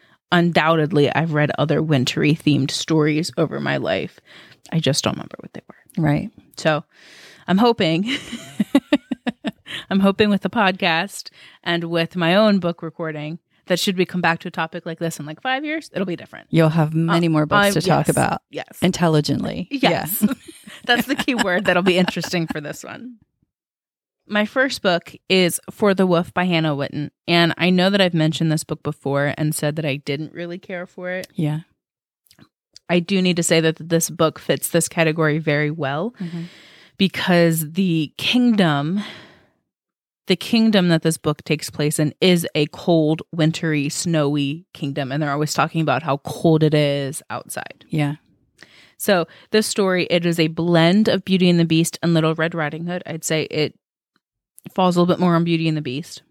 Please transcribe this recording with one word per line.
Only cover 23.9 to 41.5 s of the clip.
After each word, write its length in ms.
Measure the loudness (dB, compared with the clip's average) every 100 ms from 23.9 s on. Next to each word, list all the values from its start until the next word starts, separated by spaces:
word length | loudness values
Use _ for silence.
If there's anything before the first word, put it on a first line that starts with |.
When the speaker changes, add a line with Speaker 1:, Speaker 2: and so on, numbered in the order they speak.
| _ _ _ -6
Speaker 1:
My 180 | -2 0
first 360 | 0 0 0
book 320 | 0 0 -2 -12 0
is 320 | 2 2 0 -10
For 240 | 0 2
the 120 | 2 2
Wolf 260 | 2 0
by 100 | -2
Hannah 300 | 0 2 0 -2
Witten. 340 | -4 -6 -8 _ 0
And 280 | 2 2 2
I 140 | 2
know 180 | 2 2
that 100 | 2
I've 140 | 2
mentioned 380 | 2 0 0 0
this 120 | 0
book 180 | -4 -8
before 500 | -8 -6 -4 -2 -2 -2
and 160 | -4
said 220 | -2 -4 -2
that 80 | -4
I 100 | -4
didn't 360 | -4 -6 -6
really 260 | -10 -10 -12
care 280 | -12 -12 -12
for 240 | -12 -10
it. 180 | -10 -10
Speaker 2:
Yeah. 260 | -4 -4 -4 -10 _ _ _ _ _ _ _ -20 _ _ -16 -2
Speaker 1:
I 100 | -2
do 220 | 0 0
need 140 | 0 0
to 60 |
say 180 | 2 2
that 160 | 2 -2
this 300 | -2 -2 0
book 280 | 0 -2 -2
fits 300 | -4 -4 -2
this 200 | -2 -2
category 500 | 0 0 2 0 0
very 320 | 0 0 0
well 400 | -2 -4 -4 -6 -8
Speaker 2:
Mm-hmm. 220 | -10 -10 -12 -16 -20 -20 -12 -2
Speaker 1:
because 720 | -2 0 0 4 4 2 -4
the 400 | -2 0 0 -2 -6
kingdom, 840 | -2 2 4 4 4 2 0 -4 -6 -14 -20 -20 _ _ _ _ _ _ _ _ -4
the 100 | -4
kingdom 520 | 0 2 4 4 4
that 140 | 2
this 160 | 2 -2
book 240 | -2 -4
takes 240 | -2